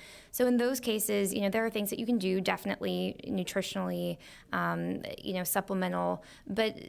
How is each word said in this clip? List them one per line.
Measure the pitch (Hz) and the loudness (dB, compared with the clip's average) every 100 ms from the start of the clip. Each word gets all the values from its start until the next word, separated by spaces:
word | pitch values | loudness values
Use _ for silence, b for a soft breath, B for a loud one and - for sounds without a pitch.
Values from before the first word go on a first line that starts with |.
| B B B | B B B
So | - 247 | 2 4
in | 247 | 6
those | 240 262 | 4 0
cases, | 240 214 202 202 196 | 0 0 2 2 2
you | 196 | 2
know, | 202 | 2
there | 220 226 | 2 0
are | |
things | 220 202 | 0 -2
that | - | -2
you | 233 | 2
can | 240 | 2
do | 185 190 | 4 2
definitely | 190 180 196 196 190 180 185 - - | 2 0 -2 -2 -2 0 -2 -4 -4
nutritionally, | 196 180 196 185 196 180 180 175 170 B B B | -2 0 -2 -2 -2 -2 -2 -2 -6 B B B
um, | 175 170 170 170 - - - | 0 0 0 -2 -4 -6 -8
you | - | -4
know, | 185 | -2
supplemental, | 180 202 190 190 185 180 175 180 B B - | 0 0 0 0 2 2 0 0 B B -6
but | 202 220 - | 0 0 0